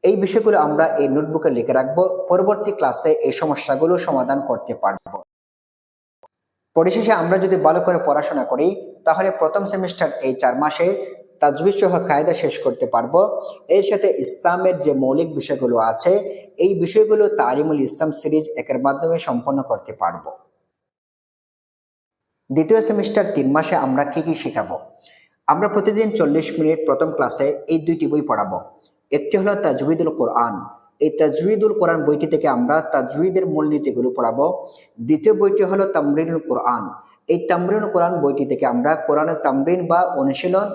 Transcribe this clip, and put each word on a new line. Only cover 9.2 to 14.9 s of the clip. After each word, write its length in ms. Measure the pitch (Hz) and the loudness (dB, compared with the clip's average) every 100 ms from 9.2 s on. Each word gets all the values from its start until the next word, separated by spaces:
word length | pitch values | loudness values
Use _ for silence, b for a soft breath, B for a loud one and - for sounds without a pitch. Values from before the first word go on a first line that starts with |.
| 190 - | 0 0
প্রথম 220 | 156 202 196 | 0 0 -2
সেমিস্টার 420 | 196 180 - 160 - 131 | -4 -4 -2 -4 -2 -4
এই 80 | 127 | 0
চার 120 | 131 123 | 0 0
মাসে 240 | 151 - 170 202 - - - _ | -2 0 0 0 -6 -14 -20 _
তাজবিদ 360 | 147 143 180 196 | 0 2 0 2
সহ 120 | 190 170 - | 2 2 2
কায়দা 280 | 147 156 165 | 0 2 0
শেষ 120 | 151 - | -2 -2
করতে 220 | 135 120 120 | -4 -2 -2
পারব। 200 | 120 120 160 208 B B B - 185 | 0 2 2 2 B B B 0 2
এর 80 | 196 | 2
সাথে 180 | 202 196 - | 0 0 0
ইসলামের 520 | 131 - 175 180 185 180 | -2 0 0 2 0 0
যে 80 | 151 | 0